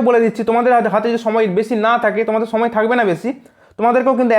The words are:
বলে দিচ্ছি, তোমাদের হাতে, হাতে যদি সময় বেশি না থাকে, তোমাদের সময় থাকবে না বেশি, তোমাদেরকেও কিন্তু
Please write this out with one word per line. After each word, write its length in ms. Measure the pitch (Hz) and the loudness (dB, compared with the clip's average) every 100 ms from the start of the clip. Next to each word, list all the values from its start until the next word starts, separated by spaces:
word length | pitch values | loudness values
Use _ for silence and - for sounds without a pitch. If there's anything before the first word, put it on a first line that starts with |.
| 247 | 2
বলে 120 | 240 | 2
দিচ্ছি, 180 | 226 226 226 | 2 -2 -2
তোমাদের 220 | 233 240 240 | 0 2 2
হাতে, 140 | 214 | 2
হাতে 140 | 208 220 | -2 -2
যদি 100 | 233 233 | -2 -2
সময় 180 | 226 220 180 | 0 0 -2
বেশি 180 | 220 233 220 | -2 -2 0
না 80 | 240 | 0
থাকে, 180 | 220 196 220 | 0 -2 -2
তোমাদের 180 | 220 226 | -2 -2
সময় 180 | 220 233 220 | -2 -2 -2
থাকবে 200 | 220 247 | 0 0
না 40 | 214 | 0
বেশি, 180 | 165 233 269 - _ _ - | -2 -6 -10 -14 _ _ -4
তোমাদেরকেও 380 | 226 254 254 247 | 0 2 0 0
কিন্তু 140 | 247 | 2